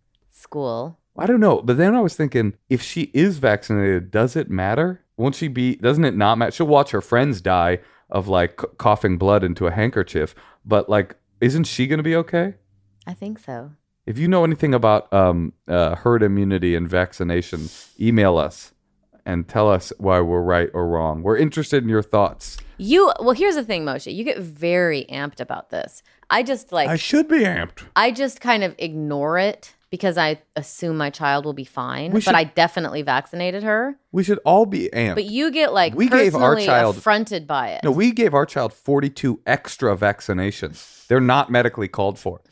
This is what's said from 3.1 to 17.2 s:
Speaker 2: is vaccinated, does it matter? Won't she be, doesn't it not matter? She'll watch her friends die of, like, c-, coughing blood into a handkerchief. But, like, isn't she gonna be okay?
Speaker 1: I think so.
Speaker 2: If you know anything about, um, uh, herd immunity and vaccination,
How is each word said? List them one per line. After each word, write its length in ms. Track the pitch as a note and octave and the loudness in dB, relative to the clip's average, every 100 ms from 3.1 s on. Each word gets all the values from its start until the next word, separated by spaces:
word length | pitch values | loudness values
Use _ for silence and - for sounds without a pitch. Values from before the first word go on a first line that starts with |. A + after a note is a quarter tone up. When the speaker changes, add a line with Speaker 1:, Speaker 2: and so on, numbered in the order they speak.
Speaker 2:
is 260 | C3+ F#3+ D#3 | 2 2 2
vaccinated, 680 | B2+ G#2 - G#2 G2 F2+ F#2 | 0 0 0 0 2 0 -2
does 260 | G#2+ A#2+ D#3+ | 0 0 -2
it 140 | - | -4
matter? 540 | F#2 F#2+ A#2+ F3 F3+ _ - | -2 -2 0 -2 -4 _ -4
Won't 180 | B2+ - | -4 -2
she 120 | D#3 | -6
be, 280 | B2 B2+ - | -2 -2 0
doesn't 300 | A#2 D3 D3 | 0 2 2
it 100 | G2 | 2
not 220 | G#2 A2+ | 2 2
matter? 140 | A#2 | -2
She'll 160 | - D#3 | -2 4
watch 240 | D3 C#3 | 4 4
her 100 | G#2 | -2
friends 400 | - A#2+ C#3+ G2+ | 0 0 0 -2
die 380 | F#2 F2+ E2+ F2+ - _ _ | 0 2 2 0 -6 _ _
of, 180 | G2 F#2+ | -6 0
like, 340 | F#2 F2 - | 0 0 -4
c-, 60 | - - | -12 -2
coughing 400 | G#2+ G#2 G2+ F2+ | 0 2 0 0
blood 260 | F#2+ G#2 | 2 2
into 240 | F#2 E2+ F2 | 2 -2 -2
a 40 | |
handkerchief. 640 | F#2 A2+ A2 F2+ D#2+ D#2 - - _ G#2+ | 0 -2 -2 -4 -4 -4 -8 -20 _ 0
But, 220 | G#2 - | 0 2
like, 300 | G#2+ F#2 - _ _ | 0 -2 -10 _ _
isn't 240 | B2 D3+ E3 | 0 0 -2
she 220 | - B2+ | -2 -2
gonna 160 | D#3 | -2
be 120 | D#3 E3 | 0 -2
okay? 380 | E3 E3+ F#3+ - _ _ _ _ - | -2 -2 -4 -8 _ _ _ _ -16
Speaker 1:
I 80 | |
think 240 | F#3 G3+ A3 | -14 -14 -14
so. 340 | - A#2+ C#3+ D3+ _ _ - | -14 -14 -14 -20 _ _ -10
Speaker 2:
If 120 | A2+ | -2
you 120 | E3+ | 0
know 160 | F#3 E3 | 2 2
anything 280 | D#3 D3+ | 0 0
about, 380 | B2 A2 G#2+ - | 2 4 2 2
um, 400 | G2 F#2 F2 E2 - - | 4 4 2 -2 -8 -2
uh, 280 | F2 D#2+ F2 | 0 0 0
herd 280 | A#2+ A#2 | 2 4
immunity 500 | G#2 G2 G2 F#2+ F2 | 4 2 0 0 0
and 140 | E2+ E2+ | 0 0
vaccination, 800 | F2+ F2+ - | 0 -2 -4